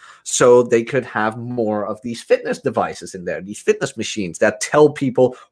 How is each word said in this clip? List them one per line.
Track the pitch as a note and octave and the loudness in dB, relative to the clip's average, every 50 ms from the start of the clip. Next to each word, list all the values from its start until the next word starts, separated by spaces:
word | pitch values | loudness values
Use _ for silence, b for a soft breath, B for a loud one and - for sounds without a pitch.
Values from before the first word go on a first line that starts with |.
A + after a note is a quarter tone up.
| b b b b b | b b b b b
so | - - - D3 B2 B2 B2 B2 | -6 0 4 6 8 8 6 6
they | A#2+ A#2 A#2 A#2 | 4 2 0 0
could | A#2 - C3 A#2 | 0 -4 -4 -4
have | - - A2 G#2+ A2 A2 | -4 -4 -2 -2 -2 -4
more | A#2+ A#2 B2 B2 A#2+ A2+ G#2+ G#2+ G#2 G2+ | -6 -10 -8 -4 -4 -2 -2 -2 -4 -4
of | G2 G#2+ - - | -6 -8 -8 -8
these | A#2+ B2+ B2 - | -10 -10 -8 -2
fitness | - B3 B3+ - - B3 - | 0 0 0 0 -4 -6 -4
devices | - C3+ A2+ A2+ F#2 E2 D#2+ - F2 F2 - | -4 -4 0 0 -2 -2 -4 -10 -14 -14 -14
in | F#2 F2 | -10 -8
there, | F2+ E2 D2+ F2+ | -6 -6 -6 -8
these | G2 G#2 - | -12 -14 -8
fitness | - - G#3+ G#3+ - - - A2+ | -2 -2 -2 0 -2 -8 -6 -8
machines | G#2+ - - A2 G2 F2 D#2+ - | -8 -8 -6 -6 -6 -6 -2 0
that | A2 G#2+ - - - | 0 0 0 0 -6
tell | - - D3+ D3+ D3 | 0 4 6 6 6
people, | C#3+ - C#3+ C3 A#2+ - B2+ B2 B2 B B B | 4 0 -4 -2 2 2 2 2 2 B B B